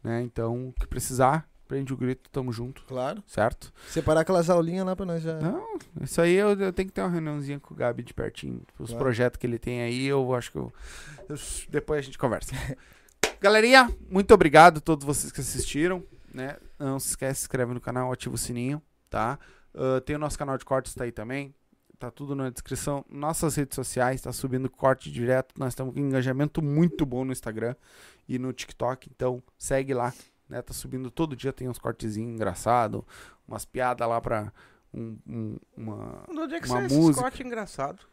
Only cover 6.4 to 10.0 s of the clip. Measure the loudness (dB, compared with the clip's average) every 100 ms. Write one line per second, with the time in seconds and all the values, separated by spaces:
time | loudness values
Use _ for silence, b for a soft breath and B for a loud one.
6.4 | 4 2 0 -2 -6 -4 -2 -2 -4 -6
7.4 | -6 -8 -12 -4 -4 -4 -10 -8 -8 -6
8.4 | -10 -10 -12 -14 -10 -2 0 2 0 0
9.4 | -4 -4 -4 -4 -4 -2